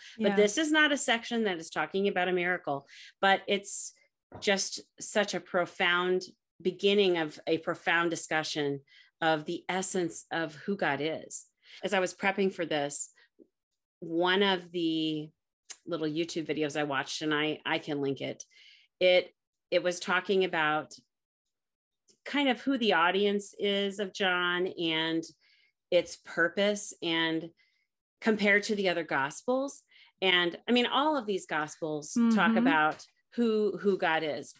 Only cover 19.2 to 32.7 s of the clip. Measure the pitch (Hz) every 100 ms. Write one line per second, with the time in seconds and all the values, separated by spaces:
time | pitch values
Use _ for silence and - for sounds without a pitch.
19.2 | 180 _ _ _ _ 175 175 180 - 180
20.2 | 180 190 185 170 151 156 135 - _ _
21.2 | _ _ _ _ _ _ _ _ _ _
22.2 | - 285 277 233 269 269 226 170 175 185
23.2 | 202 202 202 - 202 196 202 196 190 -
24.2 | 196 180 180 175 185 - 165 160 160 165
25.2 | 160 - _ _ _ _ _ 175 170 -
26.2 | - - 170 202 202 208 - - 170 165
27.2 | 165 160 165 - _ _ _ _ _ _
28.2 | - 208 202 202 202 208 190 170 156 147
29.2 | 139 - - 254 277 - - _ - _
30.2 | 190 180 175 - - 240 240 254 302 294
31.2 | 214 185 - 160 151 - 160 151 151 233
32.2 | 233 226 226 226 254